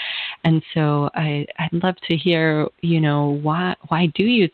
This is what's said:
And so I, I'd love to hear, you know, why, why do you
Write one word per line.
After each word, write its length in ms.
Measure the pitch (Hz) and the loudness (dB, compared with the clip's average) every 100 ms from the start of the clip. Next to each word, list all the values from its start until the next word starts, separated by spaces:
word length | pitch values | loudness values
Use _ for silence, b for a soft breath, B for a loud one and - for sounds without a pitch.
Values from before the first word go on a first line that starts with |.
| B B B B | B B B B
And 180 | 165 160 - | 2 2 0
so 340 | 165 151 147 143 | -2 0 0 0
I, 320 | - 156 147 147 - | -2 -2 -4 -6 -6
I'd 140 | 165 | -4
love 240 | 170 185 180 - | -2 -2 -4 -4
to 60 | 165 | -2
hear, 520 | 180 165 160 151 151 - | 0 2 2 2 -2 -4
you 180 | 170 165 | 0 2
know, 380 | 156 147 147 143 | 2 2 0 0
why, 320 | 151 160 180 - - | -2 -2 -2 -6 -4
why 240 | 160 175 | 0 0
do 100 | - | 2
you 260 | 214 240 170 | 2 2 2